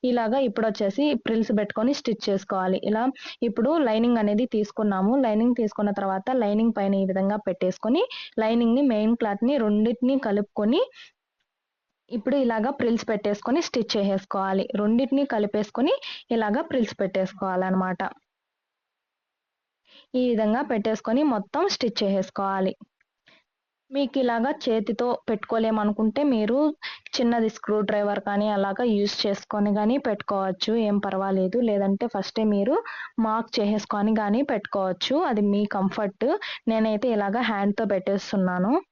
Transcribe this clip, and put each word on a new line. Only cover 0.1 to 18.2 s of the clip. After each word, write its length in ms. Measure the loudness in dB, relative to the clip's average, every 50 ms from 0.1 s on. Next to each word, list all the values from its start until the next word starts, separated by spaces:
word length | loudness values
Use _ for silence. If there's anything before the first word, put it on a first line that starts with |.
| 0 2 0 2 2 2
ఇప్పుడు 260 | 2 0 0 0 0
వచ్చేసి 400 | 0 0 0 -2 -2 0 0 0 2 0 0
ప్రిల్స్ 340 | -2 -2 0 0 0 2
పెట్టుకొని 420 | 0 0 0 -2 -2 -2 0 0 0
స్టిచ్ 280 | 0 -2 -4 -4 -2
చేసుకోవాలి. 580 | 0 -2 -2 -2 -2 -4 -2 -2 0 0 0 0
ఇలా 220 | 0 -2 0 0 0 -2 -2 -4 -16 -16 -8 _
ఇప్పుడు 300 | -4 -2 0 2 2 2 2 2
లైనింగ్ 400 | 2 2 2 2 4 4 4 4
అనేది 260 | 2 2 2 0 0 0
తీసుకున్నాము. 640 | 0 -2 -2 -2 -2 -2 0 0 0 2 2 2 2 2
లైనింగ్ 360 | 2 2 2 2 2 2 2
తీసుకున్న 360 | 2 0 -2 -2 -2 -2 0
తర్వాత 380 | 0 0 -2 -2 -2 -2 -2 -2 0
లైనింగ్ 380 | 0 2 2 2 2 2 0 0
పైన 200 | 0 0 0 2
ఈ 120 | 0 0
విధంగా 320 | 0 0 0 0 0 0 -2
పెట్టేసుకొని 640 | -2 -4 -4 0 -2 -2 -2 -2 0 0 2 2 2 -2 -4 -14 -14 -8 _ -2
లైనింగ్‌ని 460 | 0 2 2 4 4 4 4 4 4
మెయిన్ 300 | 2 2 2 2 2 2
క్లాత్‌ని 400 | 2 0 -2 -2 0 0 0 2 2
రెండింటిని 580 | 2 2 2 2 2 2 0 0 0 0 0 0
కలుపుకొని 600 | 0 0 0 0 -2 _ _ -2 0 2 2 2 0 -2 -6 -20 -20 -20 _ _ _ _ _ _ _ _ _ _ _ _ _ _ _ _ _ _ _ _
ఇప్పుడు 260 | -8 -4 -2 0 2
ఇలాగా 340 | 2 2 2 2 2 0 -2
ప్రిల్స్ 340 | 0 0 0 0 0 0 0
పెట్టేసుకొని 540 | -2 -4 -2 0 -2 -4 -2 -2 0 0 0
స్టిచ్ 280 | 0 0 -2 -2 -2 0
చేసేసుకోవాలి. 760 | 0 0 0 2 0 -2 -2 _ -4 -4 -2 0 0 -2 -2 -2 -2
రెండింటిని 500 | -2 0 2 2 2 2 2 2 0 0
కలిపేసుకొని 680 | 0 0 -2 -2 0 -2 -2 -4 -2 _ 0 2 2 2 0 -4 -12 -14 -16 -6 _
ఇలాగా 320 | -2 0 0 0 -2 -2
ప్రిల్స్ 340 | -2 -2 0 0 0 -2 -2
పెట్టేసుకోవాలన్నమాట. 1040 | -4 -4 -2 0 -2 -2 -2 -4 -6 -4 -2 0 0 0 0 0 0 0 -2 -2 -4 -6 -8 -8 _